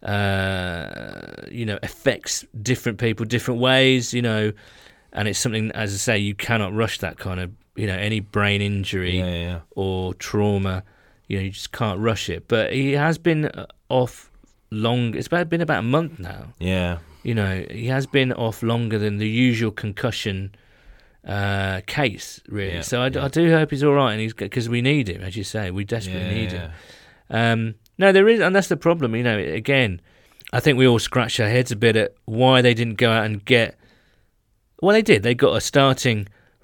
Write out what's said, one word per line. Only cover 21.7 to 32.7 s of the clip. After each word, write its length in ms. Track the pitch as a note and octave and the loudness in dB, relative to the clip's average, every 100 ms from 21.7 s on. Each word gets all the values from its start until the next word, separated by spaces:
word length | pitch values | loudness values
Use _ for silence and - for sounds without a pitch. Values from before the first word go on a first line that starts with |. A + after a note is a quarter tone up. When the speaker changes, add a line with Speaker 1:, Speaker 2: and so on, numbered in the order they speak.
| F#2+ - | -4 -6
Speaker 1:
case, 520 | - C3 - - - - | -2 -2 -2 -14 -18 -12
really. 260 | G#2 F#2+ E2+ | -8 -6 -6
Speaker 2:
Yeah, 60 | |
Speaker 1:
So 200 | - B2 | -4 -2
I 80 | B2+ | -2
d-, 100 | C3 | -2
Speaker 2:
yeah. 60 | C#3 | -2
Speaker 1:
I 20 | |
do 220 | D#3 E3+ | 2 4
hope 200 | D#3+ D3+ | 4 2
he's 120 | C#3 | 2
all 100 | D3 | 4
right, 180 | C#3+ B2+ | 4 2
and 80 | G#2+ | 0
he's 120 | A2 | -4
g-, 140 | G#2+ G2+ | -6 -6
'cause 220 | B2+ A2+ | -4 -2
we 120 | A#2+ | 0
need 280 | B2+ D3 G#2+ | 2 2 0
him, 120 | F#2 | -6
as 120 | F#2+ G#2 | -8 -8
you 80 | |
say. 280 | F#2+ A2 F#2+ | -6 -6 -4
We 120 | F#2 | -6
desperately 380 | G2+ A2+ F#2 F#2 | -4 -6 -4 -6
Speaker 2:
Yeah, 120 | F2+ A2+ | -4 -2
Speaker 1:
need 160 | F#2 | -4
Speaker 2:
yeah. 80 | F2+ | -6
Speaker 1:
him. 100 | E2 D#2+ - - - _ _ | -10 -16 -20 -20 -20 _ _
Um, 460 | A2+ A#2 A2+ A2+ G#2+ _ - | 0 2 2 -2 -8 _ 2
no, 140 | F#3+ | 6
there 160 | F#3+ G#3 | 8 6
is, 100 | A3+ | 6
and 160 | F3 F#3+ | 4 2
that's 120 | - | 2
the 100 | E3+ | 0
problem. 380 | E3+ E3+ B2+ A2+ | 2 2 0 0
You 80 | |
know, 140 | A#2+ G#2+ | 0 0
again, 640 | D2 D#2+ A2 C#3 A2+ E2+ - _ _ _ - | -2 -4 0 2 2 -2 -12 _ _ _ -4
I 60 | B2 | 0
think 180 | D#3 B2+ | 2 6
we 100 | C3 | 6
all 120 | A#2 | 6
scratch 400 | - B2+ A2 - | 2 0 0 0
our 100 | G#2+ | 2
heads 220 | B2 B2 | 2 0
a 40 | A2 | 2
bit 200 | A#2 A2 | 4 4
at 180 | A#2+ - - | 2 -4 -6
why 360 | A2 B2+ B2+ | 2 6 6
they 120 | B2 | 6